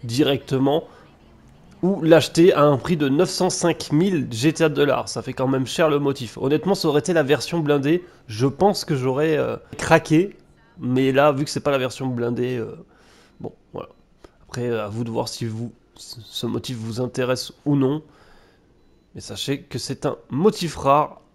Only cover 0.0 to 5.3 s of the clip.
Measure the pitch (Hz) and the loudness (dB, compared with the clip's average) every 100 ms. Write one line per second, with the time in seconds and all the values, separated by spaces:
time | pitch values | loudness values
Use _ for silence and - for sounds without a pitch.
0 | 123 120 147 139 - 135 135 151 - - | -4 0 2 0 -2 0 2 0 -4 -20
1 | - - - - - - - - 175 196 | -20 -20 -20 -20 -20 -20 -20 -4 -2 0
2 | 160 165 - - 175 147 147 139 - 175 | 6 6 6 4 6 6 4 4 0 0
3 | 143 143 180 - 185 - 175 160 - 147 | 2 2 0 0 -2 0 -2 -2 0 0
4 | 196 175 120 117 143 156 160 147 143 123 | 2 0 -4 -2 -2 2 0 2 2 0
5 | 117 - 113 | -2 -8 -8